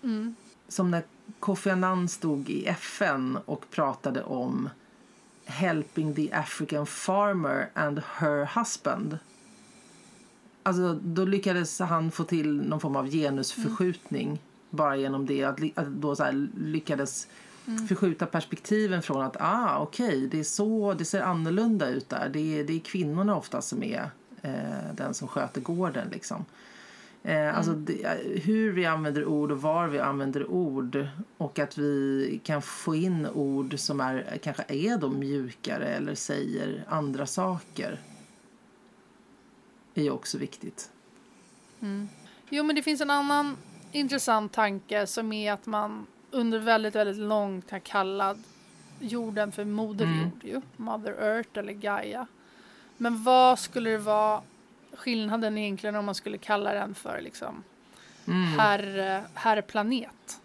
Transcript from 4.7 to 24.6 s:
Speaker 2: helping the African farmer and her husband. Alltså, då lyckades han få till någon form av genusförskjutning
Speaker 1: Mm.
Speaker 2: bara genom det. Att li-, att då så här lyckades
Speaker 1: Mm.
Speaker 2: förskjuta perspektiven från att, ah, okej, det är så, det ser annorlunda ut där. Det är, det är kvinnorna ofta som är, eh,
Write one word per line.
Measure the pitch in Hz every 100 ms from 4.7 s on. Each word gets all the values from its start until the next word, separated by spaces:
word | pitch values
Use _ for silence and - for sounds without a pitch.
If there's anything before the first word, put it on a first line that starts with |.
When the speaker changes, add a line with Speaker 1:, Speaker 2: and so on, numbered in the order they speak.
| - - - - - - - -
Speaker 2:
helping | 131 180 160 147 - 156 147
the | 151
African | - 151 - 151 151 147
farmer | - - 190 208 190 151 135 131
and | - 151 147 151 -
her | 156 147 143 -
husband. | 226 - - 131 160 156 - - - - - - - - - - - - - -
Alltså, | - 180 180 165
då | 170 165 190
lyckades | 196 196 180 165 -
han | 180 165 160
få | -
till | 165 170 151 147
någon | - 151
form | 151 139
av | 131
genusförskjutning | 156 147 139 - - 226 - 180 175 - 139 -
Speaker 1:
Mm. | 151 - - -
Speaker 2:
bara | 156 151 139
genom | 135 135 135
det. | 139
Att | 135 135
li-, | 156 -
att | 147
då | 139 147 143
så |
här | 139 135 143 -
lyckades | 156 156 - 143 139 - - - - - -
Speaker 1:
Mm. | 220 220
Speaker 2:
förskjuta | 185 196 160 170
perspektiven | 165 156 - - 214 214 185
från | 160 135 135
att, | -
ah, | 160 214 226 139
okej, | 151 - 240 139 131
det | 156
är |
så, | 151 - 202 220 202
det | 175 160
ser | 196
annorlunda | 170 170 160 180 233 214 139
ut | 131 131
där. | - 135
Det | 147 156 151
är, |
det | 147 160
är |
kvinnorna | 160 190 156 160 202 185
ofta | - -
som | - 131
är, | - - 151 - - -
eh, | 147 135